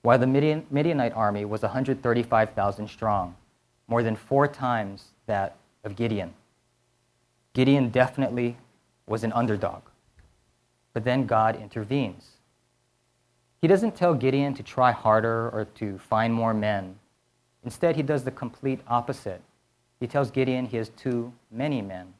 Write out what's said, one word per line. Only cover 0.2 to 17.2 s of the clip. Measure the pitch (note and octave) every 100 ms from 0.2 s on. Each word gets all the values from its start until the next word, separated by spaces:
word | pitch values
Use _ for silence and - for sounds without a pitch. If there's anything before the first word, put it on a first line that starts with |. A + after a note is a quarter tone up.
| C3
Midian-, | C3+ D3+ D3+ -
Midianite | C#3 D#3+ D3 A#2+ A2
army | G#2 G#2 G#2
was | G#2+
a | G#2+
hundred | B2+ C3 C3
thirty-five | A#2+ A#2 A#2 A#2 A2
thousand | - G2+ G2 G#2+
strong, | - A2 G2+ F2 F#2 _ _ _ _ -
more | A#2
than | A2+ A2
four | - C#3 C#3+
times | C#3+ B2+ A#2 G2+ G2 - _ -
that | G2+ F#2+ - _ _
of | G#2+ G2+
Gideon. | A#2 G#2 E2+ - _ _ _ _ _ _ _ _ _ _ _
Gideon | - C3 C#3 B2
definitely | B2+ B2+ - C3+ B2 A#2+ A#2+ _ _ _ _ -
was | A2
an | A2
underdog. | A#2 A#2+ G#2 G2 - - _ _ _ _ _ _ _ _ _ _
But | B2 A#2
then | C3 A#2+
God | A2+ A2 A2
intervenes. | G#2+ A#2 G#2 C#3 A2+ F2+ - _ _ _ _ _ _ _ _ _ _ _ _ _
He | E3
doesn't | F#3+ A3 -
tell | F3
Gideon | D3 C3 C#3 C#3+ C3+
to |
try | A2+ - B2+
harder | A#2 A2 A2 A2+ A2+ A#2
or | G#2+ G#2 -
to | G#2+ F#2+
find | - A2 A2+
more | A#2 A2+
men. | A2 G#2+ G2+ F#2+ F#2 _ _